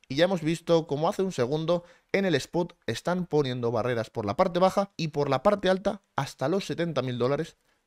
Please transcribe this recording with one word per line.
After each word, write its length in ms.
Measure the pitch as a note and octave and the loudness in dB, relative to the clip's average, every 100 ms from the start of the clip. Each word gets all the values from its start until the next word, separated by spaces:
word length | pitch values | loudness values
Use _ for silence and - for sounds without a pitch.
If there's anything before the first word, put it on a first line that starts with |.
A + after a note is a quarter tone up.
| - | -6
y 80 | C3+ | 2
ya 100 | F3+ | 2
hemos 160 | F#3+ | 2
visto 460 | D3+ E3 - E3+ D#3+ | -2 -2 2 2 2
cómo 200 | C#3+ D#3+ | -2 0
hace 160 | G#3 | 0
un 80 | F#3+ | -2
segundo 520 | F3 B2 D3+ D#3+ E3+ - _ _ | -2 -2 -2 0 -2 -4 _ _
en 140 | F#3+ G3 | 0 2
el 100 | D3 | 0
spot 400 | - E3 F3 - - | 0 -4 -4 -6 -8
están 400 | A#2 - F3+ E3+ | -6 -2 -4 0
poniendo 460 | D3+ C3+ B2+ A#2 | 0 0 -2 -2
barreras 380 | A#2 A2+ A#2+ A2 | 0 0 -2 -4
por 160 | - G#2 | -4 -2
la 100 | G2+ | 2
parte 240 | F#3 F3 | 0 4
baja 320 | F#3 G3+ G3 - | 2 2 -2 -4
y 120 | D#3+ | -4
por 200 | D3 C#3 | -2 0
la 120 | C3 | 2
parte 280 | G#3 G3+ F#3 | 2 2 2
alta 320 | F#3+ G3 G#3+ _ - | 0 0 -4 _ -6
hasta 340 | C#3 - C3 | -6 -4 -2
los 160 | F#3+ - | -2 -2
setenta 360 | D3 E3+ C#3+ | -4 -4 -2
mil 160 | B2+ B2 | -4 -2
dólares 400 | B2 C#3+ E3 - _ _ | 0 -2 -4 -12 _ _